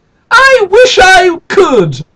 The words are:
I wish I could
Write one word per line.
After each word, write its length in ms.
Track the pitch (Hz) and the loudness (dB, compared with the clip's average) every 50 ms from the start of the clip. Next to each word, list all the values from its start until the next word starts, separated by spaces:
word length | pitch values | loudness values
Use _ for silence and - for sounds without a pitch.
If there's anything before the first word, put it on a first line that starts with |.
| _ _ _ _ _ - | _ _ _ _ _ -4
I 360 | - 440 523 539 539 494 427 359 | -2 0 0 2 0 0 -2 0
wish 280 | 370 453 508 508 - - | 2 2 2 2 2 0
I 380 | - 370 381 370 359 370 339 - _ - | 2 2 2 2 2 0 -2 -4 _ -8
could 560 | - - 381 320 269 226 180 156 135 123 151 _ _ | -2 -2 0 0 0 -2 -2 -2 -6 -10 -14 _ _